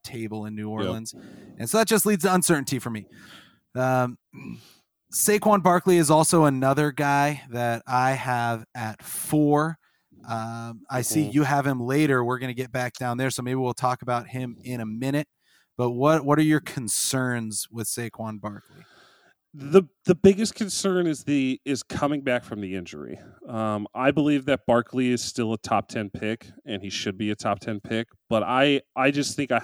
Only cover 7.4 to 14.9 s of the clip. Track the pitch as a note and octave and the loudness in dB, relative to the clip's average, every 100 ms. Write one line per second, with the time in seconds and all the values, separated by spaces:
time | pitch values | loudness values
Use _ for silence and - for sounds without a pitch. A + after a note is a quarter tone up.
7.4 | C3 A#2+ A#2+ A#2 - B2+ C3 C3 B2+ A#2+ | -8 -4 -2 -2 -2 0 2 0 -2 -2
8.4 | A#2 A2+ A2 B2 A2 G#2 - - - D3+ | -2 -4 -8 -10 -10 -10 -12 -10 -2 2
9.4 | D3 D3 D#3+ D#3+ _ _ _ _ A#2+ A2+ | 4 4 2 -6 _ _ _ _ -10 -8
10.4 | A2+ A#2 A#2 A#2 - B2+ A#2+ D#3 D3+ C#3+ | -8 -10 -12 -14 -6 -4 0 0 0 2
11.4 | C#3 C#3+ C#3 B2+ A#2+ C#3 D3+ C3 A#2+ B2 | 2 2 0 -2 0 2 4 2 2 -2
12.4 | C3 B2 B2+ B2+ B2 - B2 A#2+ C3 - | -4 -6 -6 -4 -6 -4 -4 -2 -2 -4
13.4 | B2 C3 B2+ A#2+ B2 B2+ A#2+ A#2+ A#2 C3 | -4 -2 -2 -2 -2 -2 -4 -4 -4 -8
14.4 | B2+ A2+ B2 B2 A2 | -8 -10 -10 -8 -6